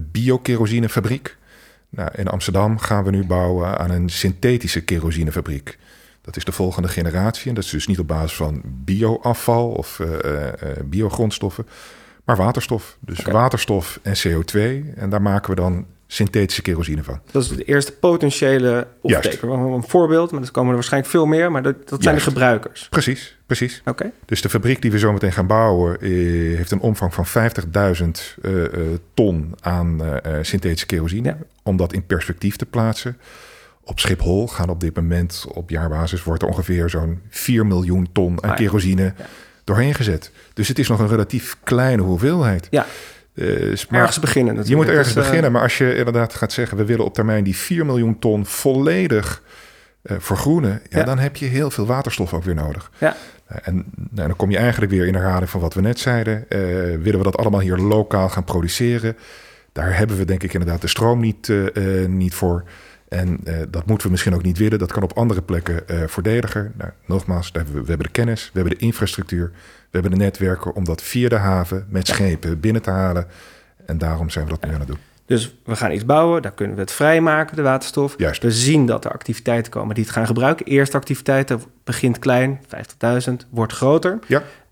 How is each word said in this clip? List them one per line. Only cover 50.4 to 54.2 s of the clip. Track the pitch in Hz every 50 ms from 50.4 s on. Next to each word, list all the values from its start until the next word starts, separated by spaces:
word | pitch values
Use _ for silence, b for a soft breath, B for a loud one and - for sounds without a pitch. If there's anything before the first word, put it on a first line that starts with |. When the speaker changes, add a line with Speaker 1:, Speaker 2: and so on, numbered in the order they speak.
| - 143 165 175 139 98 101 - - -
Speaker 1:
ja, | - 165
Speaker 2:
Ja. | -
Speaker 1:
dan | 131 131 131
heb | 135 143 143
je | - 147
heel | 127 127 135 151 139
veel | - - 101
waterstof | 110 123 135 139 117 - - 95 - -
ook | 80 87
weer | 95 85
nodig. | 76 76 76 76 - - - -
Speaker 2:
Ja. | - 156 156 - B B B B B B
Speaker 1:
Eh, | - - - -
en, | 87 90 90 - - -
nou, | - - - - 101